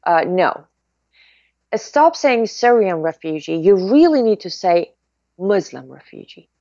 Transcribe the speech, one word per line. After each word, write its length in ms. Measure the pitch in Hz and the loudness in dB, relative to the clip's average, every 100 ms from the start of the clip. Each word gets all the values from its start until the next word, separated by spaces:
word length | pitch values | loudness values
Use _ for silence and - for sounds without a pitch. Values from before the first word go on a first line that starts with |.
| - | 0
Uh, 180 | 170 160 | -2 0
no. 400 | 185 165 - - _ _ _ _ _ _ _ _ _ _ | -2 -2 -4 -14 _ _ _ _ _ _ _ _ _ _
Uh, 40 | 220 | -10
stop 400 | - 294 320 330 | -4 2 2 2
saying 300 | 294 240 226 | -2 0 -2
Syrian 520 | - 240 240 196 165 | -2 2 2 2 -2
refugee. 540 | 160 160 160 156 147 165 | -4 -6 -8 -10 -6 -2
You 360 | 165 196 190 | 2 2 4
really 300 | 269 339 302 | 4 4 2
need 180 | 226 208 | 0 -2
to 100 | 180 | -6
say 440 | - 190 175 - _ _ _ _ _ | -6 0 0 -2 _ _ _ _ _
Muslim 520 | 185 202 - 131 131 | -2 -2 -2 -14 -20
refugee. 580 | 131 - - - - _ _ | -20 -20 -20 -20 -20 _ _